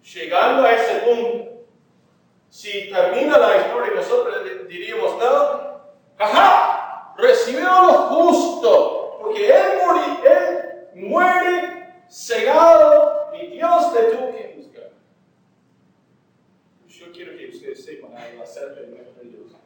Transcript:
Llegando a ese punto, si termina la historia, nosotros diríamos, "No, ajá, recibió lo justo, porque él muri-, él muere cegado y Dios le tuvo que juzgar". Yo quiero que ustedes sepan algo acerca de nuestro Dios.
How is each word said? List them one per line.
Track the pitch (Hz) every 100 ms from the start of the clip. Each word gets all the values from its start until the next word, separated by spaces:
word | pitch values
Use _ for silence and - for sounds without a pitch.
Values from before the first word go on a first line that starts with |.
Llegando | _ - 160 175 240 262
a | 247
ese | 226 226 -
punto, | 240 233 233 - - - _ _ _ _ _ _ _ _ _
si | _ 202 202 196
termina | 185 180 240 294 -
la | - 294
historia, | - - 214 -
nosotros | - 240 240 - - - -
diríamos, | - - 226 - -
"No, | 240 285 - - - - - _ _ _
ajá, | 311 339 392 - - - - - - -
recibió | 508 - - 294 359
lo | 359 -
justo, | - - 311 339 - - - 466 - - - - -
porque | 427 415 415
él | - 381 381 349
muri-, | 349 - - -
él | - - - - - - 180
muere | 202 320 370 359 359 359 - - - _ _
cegado | - - - - 311 330 311 - 302 302 - -
y | - -
Dios | - 339 349 -
le | 233
tuvo | 226 247 247
que | - - -
juzgar". | - - - _ _ _ _ _ _ _ _ _ _ _ _ _ _ _ _ _ _ _ 170
Yo | 339 349
quiero | 349 349 -
que | 392
ustedes | 349 415 -
sepan | - - 117 117
algo | 117 120
acerca | - 143 139 -
de | 120
nuestro | 120 123 120
Dios. | 120 110 - _